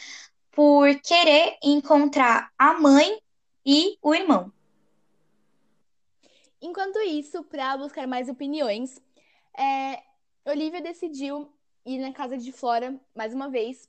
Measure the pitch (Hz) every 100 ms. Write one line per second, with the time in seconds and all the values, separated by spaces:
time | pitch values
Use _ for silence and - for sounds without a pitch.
0 | - - - _ _ - 294 285 285 277
1 | - 339 339 294 330 - 277 294 285 294
2 | 285 294 247 226 - - 277 330 294 277
3 | 339 427 _ _ _ _ 269 285 359 -
4 | 294 320 381 214 185 - _ _ _ _
5 | _ _ _ _ _ _ _ _ _ _
6 | _ _ _ _ _ _ 302 349 392 415
7 | 415 302 294 359 320 294 262 269 285 -
8 | 262 254 254 254 277 302 262 208 254 -
9 | _ _ _ _ _ - 269 269 269 269
10 | - _ _ _ - 294 311 349 339 339
11 | 349 277 277 294 294 _ _ _ - 262
12 | 269 269 262 262 240 262 254 233 247 269
13 | _ - 220 247 277 262 226 262